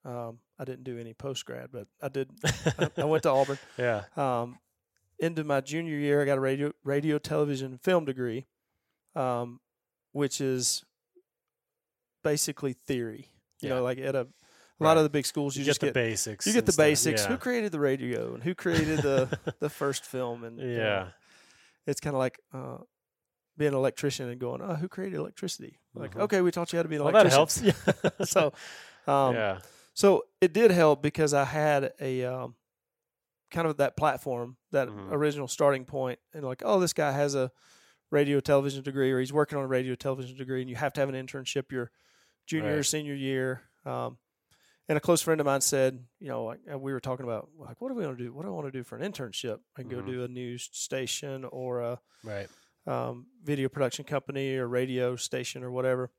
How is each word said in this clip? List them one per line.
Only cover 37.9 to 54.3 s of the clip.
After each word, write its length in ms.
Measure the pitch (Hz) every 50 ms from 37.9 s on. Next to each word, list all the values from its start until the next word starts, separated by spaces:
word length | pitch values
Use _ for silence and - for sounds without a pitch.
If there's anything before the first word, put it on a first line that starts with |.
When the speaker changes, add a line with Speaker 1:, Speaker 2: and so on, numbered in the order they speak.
| _ _ _ _
Speaker 1:
radio 300 | - 147 143 139 143 139
television 420 | 131 - 143 139 139 143 135 139 131
degree, 280 | 143 135 139 135 131
or 80 | 135 127
he's 140 | 131 127 143
working 240 | 151 147 - 151 143
on 60 | 135
a 20 |
radio 260 | 131 131 127 131 131 123
television 440 | - - 139 135 135 131 127 127
degree," 240 | 131 131 127 131 127
and 80 | 127 127
you 80 | 120
have 160 | 113 151 139 -
to 80 | 151
have 80 | 139 135
an 60 | 135 131 131
internship 440 | 127 - 139 131 - - 143 131 _
your 200 | 135 127 120 117 _ _ _ _ _ _ _ _ _ _ _
junior 240 | - 156 160 151 151
or 40 | 151
Speaker 2:
Right. 80 | 151 139
Speaker 1:
senior 280 | - - 156 151 147 143
year. 500 | 139 135 135 135 131 131 131 127 117 _ _ _ _ _
Um, 320 | 131 127 123 123 120 123 _ _ _ _ _ _ _ _ _ _ _ _ _ _
and 100 | - 156
a 40 | 151
close 200 | - - 170 160
friend 180 | - 165 160 156
of 40 | 147
mine 160 | 139 135 139
said, 420 | - - - 139 131 131 131 127 123 _ _ _
you 100 | - 143
know, 160 | 123 117 117
like, 160 | 113 123 - _ -
uh, 80 | 147 135
we 140 | 135 139 135
were 60 | 123
talking 240 | - 131 127 127 131
about, 240 | 120 113 104 - - _
like, 240 | 160 139 131 123 _
"What 100 | 233 269
are 20 | 262
we 80 | 233 185
gonna 120 | 143 131
do? 160 | 120 123 117 127
What 100 | 139 165
do 40 |
I 40 | 202
wanna 200 | 185 165 147 139
do 120 | 135 131 117
for 120 | - -
an 140 | - 151 208
internship? 480 | 196 - 131 113 95 - - 120 107 107 _ _ _
I 40 | -
can 80 | 127 113
go 80 | 123
Speaker 2:
Mm-hmm. 120 | 123 123 127
Speaker 1:
do 120 | 127 123 123
a 40 | 123
news 400 | 127 127 123 120 120 120 - -
station 720 | - - - - - 135 127 110 - - - 143 135 135 131
or 380 | - - 127 127 127 123 123
a, 200 | 120 117 123 120 _ _ _ _ -
Speaker 2:
Right. 260 | 110 104 101 98 - - _ _ _ _ _ _
Speaker 1:
um, 400 | - 131 123 123 120 123 123 127 247 _ _ 180
video 240 | 147 147 139 131 131
production 360 | - 143 139 120 - - 143
company 500 | - 151 139 - -